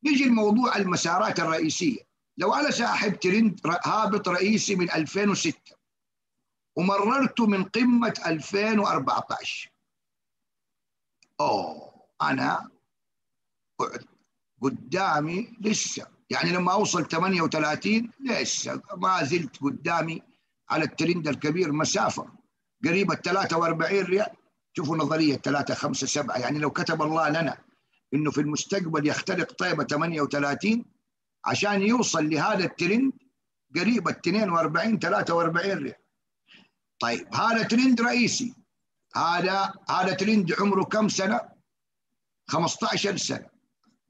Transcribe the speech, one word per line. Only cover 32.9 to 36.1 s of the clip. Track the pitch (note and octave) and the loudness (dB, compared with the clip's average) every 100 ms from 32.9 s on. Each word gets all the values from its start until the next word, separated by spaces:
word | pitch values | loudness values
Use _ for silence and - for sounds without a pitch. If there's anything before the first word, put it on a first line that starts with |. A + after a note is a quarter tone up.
| A3+ C4+ - _ _ _ _ _ C#3 | 2 2 -2 _ _ _ _ _ -2
قريب | F#3+ A#3+ E3 | 2 2 0
اثنين | - F3 G#3 G#3 | -2 0 0 2
وأربعين، | E3+ D#3+ D#3 A3+ G#3+ | 2 0 0 0 0
ثلاثة | E3+ G3+ - | 0 0 2
وأربعين | E3+ E3 E3+ G3 F#3 | 2 2 0 -2 -2
ريال. | C3 - _ | -6 -10 _